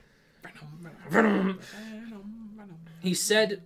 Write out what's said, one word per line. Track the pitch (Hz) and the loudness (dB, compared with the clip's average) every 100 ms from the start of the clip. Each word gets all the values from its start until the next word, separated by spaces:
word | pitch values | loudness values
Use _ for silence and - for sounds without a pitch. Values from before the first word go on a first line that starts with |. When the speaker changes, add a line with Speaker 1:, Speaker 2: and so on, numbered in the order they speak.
| _ _ _ _ | _ _ _ _
Speaker 1:
Venom, | - - 151 156 | -20 -18 -18 -16
venom, | 170 - 143 | -18 -16 0
Speaker 2:
Venom. | 190 220 196 190 190 | 4 6 6 2 -2
Speaker 1:
venom, | - 208 220 214 226 208 202 226 214 214 | -10 -14 -14 -14 -14 -14 -14 -14 -16 -16
venom. | 202 165 165 160 | -18 -18 -18 -4
Speaker 2:
He | 180 | 0
said | 175 - 214 214 202 | 0 4 4 4 0